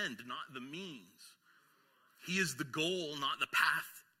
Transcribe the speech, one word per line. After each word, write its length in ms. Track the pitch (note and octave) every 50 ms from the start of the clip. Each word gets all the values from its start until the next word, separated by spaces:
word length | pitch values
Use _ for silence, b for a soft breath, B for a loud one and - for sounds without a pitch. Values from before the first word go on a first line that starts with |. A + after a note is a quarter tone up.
| G#3
end, 160 | D#3+ A#2+ G2+ A2+ B2
not 260 | B2+ D3+ - - C3+
the 80 | B2+
means. 720 | B2 C3+ D3 F3 G3 F#3 D3+ A2+ F#2 - - - - - - _ b b b b b b b b b b b b b b - - - -
He 100 | F3+ F#3+
is 180 | F#3 D#3 C3+
the 80 | B2+ D3+
goal, 540 | C3 A#2+ D#3 D#3 F3 F#3 F#3 E3+ D3 D3+ C#3+
not 220 | C#3 C#3 D3+ -
the 80 | - -
path 560 | - - - D#3 D#3 D#3 - - - - - _ _ -